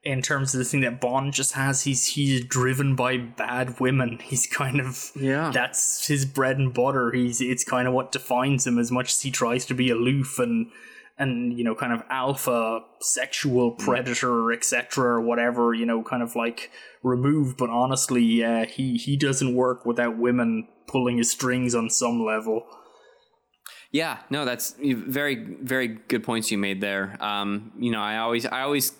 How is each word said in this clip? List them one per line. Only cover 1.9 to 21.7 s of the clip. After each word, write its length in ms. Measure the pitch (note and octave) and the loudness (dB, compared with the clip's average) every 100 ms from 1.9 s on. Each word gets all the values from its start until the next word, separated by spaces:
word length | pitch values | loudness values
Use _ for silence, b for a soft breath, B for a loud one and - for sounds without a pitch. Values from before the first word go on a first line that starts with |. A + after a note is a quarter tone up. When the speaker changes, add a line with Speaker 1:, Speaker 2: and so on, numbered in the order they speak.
| C3 - | 0 0
Speaker 1:
he's 380 | - C#3 C3 B2 | 0 2 2 0
driven 500 | C3 B2+ C3 C#3 B2+ | 0 2 2 2 2
by 220 | B2 B2+ | 2 0
bad 640 | A#2 - G#2+ B2 B2+ A#2+ | -4 -6 -4 -2 -4 0
women. 380 | B2+ C3+ B2 A#2 | 2 2 0 -4
He's 260 | - C3 - | -6 -4 -2
kind 320 | - C3+ C3+ | -2 0 0
of, 320 | C3 C3 - - | -2 -6 -12 -4
Speaker 2:
Yeah. 360 | C3+ C#3 D#3+ | 0 0 0
Speaker 1:
that's 540 | C3 B2 - - - - | 0 -2 -2 -2 -2 0
his 160 | C#3+ C3+ | 0 0
bread 320 | C3+ C3 C3+ | 2 2 2
and 160 | C3 | 0
butter. 380 | B2 B2+ C3+ A#2+ | 2 2 2 2
He's, 300 | B2 B2 A#2+ | 2 0 0
it's 240 | B2+ B2+ - | -2 -2 0
kind 200 | B2+ B2+ | 0 2
of 60 | |
what 200 | B2+ C3 | 2 0
defines 520 | C3 - B2 C3+ C#3 B2+ | -6 -2 0 2 2 2
him, 120 | A#2+ | 0
as 120 | A#2 | 2
much 200 | B2+ B2 | 0 0
as 100 | - | -2
he 100 | C3+ | -2
tries 340 | B2+ A#2+ B2 - | 0 0 0 -2
to 80 | |
be 160 | B2+ B2+ | 0 0
aloof 500 | A#2 A#2+ C#3 C3+ - | 2 2 2 0 -2
and, 280 | A#2+ A#2 A2+ B B B B - | 0 0 -2 B B B B -4
and, 340 | C3+ A#2+ A#2+ A#2+ | -2 0 -2 0
you 80 | A#2+ | -2
know, 100 | A2 | -2
kind 160 | A#3+ | -2
of 100 | A#2 - | -2 -2
alpha 680 | C3 C3 C#3 - A#2+ A2+ A2+ - _ | -2 -2 -2 0 0 0 -2 -8 _
sexual 760 | - - C3 - D3 B2 A#2+ A#2 | -4 -2 -2 -2 0 2 2 0
Speaker 2:
Mm. 40 | |
Speaker 1:
predator, 760 | A2 B2 B2+ A#2+ B2+ A#2+ A2+ | 0 0 0 -2 0 2 2
et 100 | A#2 | 0
cetera, 520 | - B2 A#2+ - B2 A#2+ | 0 -2 -2 0 2 2
or 60 | |
whatever, 520 | A#2 A#2 A#2+ A#2+ A#2 | 2 2 2 4 2
you 120 | A2+ A#2 | 4 2
know, 160 | A#2 | 0
kind 220 | A2 B2 | -2 -4
of, 100 | A#2 | -2
like, 380 | A#2 A#2 A#2 - B B B | -2 -4 -4 -14 B B B
removed. 540 | B2+ B2 C3+ D3+ C3+ C3 | 0 2 4 4 2 0
But 120 | A#2+ | 0
honestly, 680 | A#2 C3 C3 - B2 A#2 A#2 | 2 2 0 2 4 4 4
uh, 260 | A2+ A2+ A2+ | 2 2 0
he, 280 | - C3 A#2 | -2 -2 0
he 220 | C#3+ C#3+ | 0 0
doesn't 360 | C#3+ C3+ C3+ | 2 2 2
work 320 | B2 B2+ B2 A#2+ | 2 2 0 -2
without 320 | A#2+ A#2+ A2+ | 0 0 2
women 520 | A#2+ B2 A#2 A2 A2 _ - | 2 4 2 0 -4 _ -4
pulling 300 | C3 B2 A#2+ | 0 0 2
his 120 | A#2 | 0
strings 460 | - B2+ B2+ B2 | 0 0 0 0